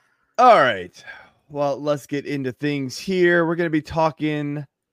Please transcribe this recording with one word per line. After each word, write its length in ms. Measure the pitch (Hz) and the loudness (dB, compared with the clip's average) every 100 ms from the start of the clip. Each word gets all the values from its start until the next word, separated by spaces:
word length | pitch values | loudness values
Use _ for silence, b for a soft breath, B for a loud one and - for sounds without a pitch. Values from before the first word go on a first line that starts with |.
| B B B - | B B B 2
all 180 | 247 196 | 6 6
right. 480 | 131 98 90 - B B B B _ | 4 0 -8 -16 B B B B _
Well, 280 | 143 143 131 | -6 -4 -4
let's 300 | 147 147 - | -4 -4 -4
get 180 | 143 - | -8 -6
into 280 | 143 131 | -6 -6
things 440 | 120 147 143 131 - | -4 -4 -4 -6 -10
here. 480 | - 185 175 175 165 | -4 2 4 4 2
We're 120 | 170 | 0
gonna 120 | 170 | -2
be 120 | 156 | -2
talking 840 | 147 160 160 - 151 151 147 147 143 _ _ | -2 0 0 0 -4 -4 -6 -8 -12 _ _